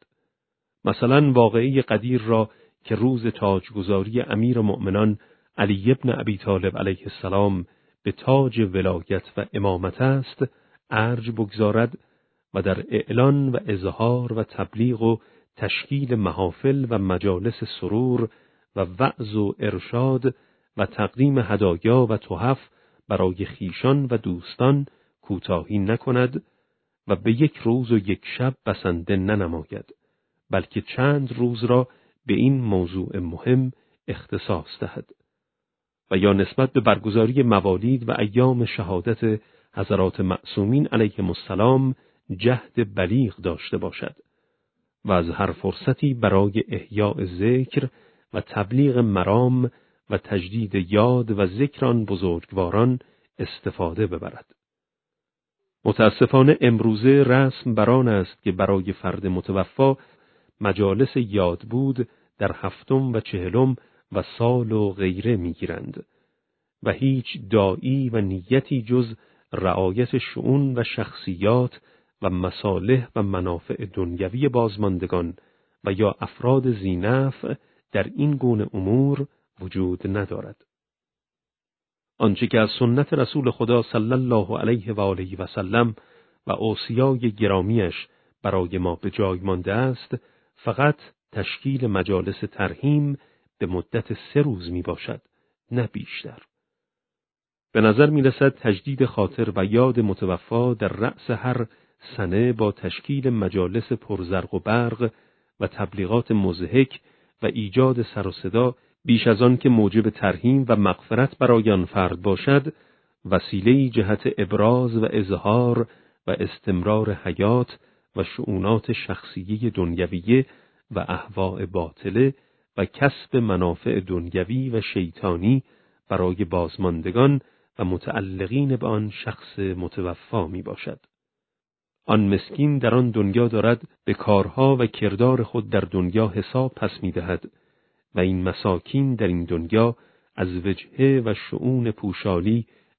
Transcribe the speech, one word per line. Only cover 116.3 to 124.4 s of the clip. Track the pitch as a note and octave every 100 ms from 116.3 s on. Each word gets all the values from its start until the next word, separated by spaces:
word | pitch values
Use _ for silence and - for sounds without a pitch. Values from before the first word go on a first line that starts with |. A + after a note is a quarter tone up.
استمرار | - F#2+ - - F#2 F#2+ G#2+ A2
حیات | F#2+ F#2 E2+ G2+ B2 A#2+ - _ _ _ -
و |
شؤونات | F#2 - - F#2+ F#2+ A2+ -
شخصیه | A2+ - F#2 - - F#2 G#2+ A#2
دنیویه | G2 F2 E2+ F2 F2+ F#2+ B2+ C3 _ _ _ _
و | G2+ E2+
اهواء | F2+ - G2 F#2+ F#2 F2+
باطله | F#2 D#2+ - G2 G#2 C3+ - _ _ _ -
و | F#2+
کسب | - C#3 - - C3
منافع | A2+ F2+ F2+ E2+ B2+ G#2+
دنیوی | F#2 F2+ E2+ F2+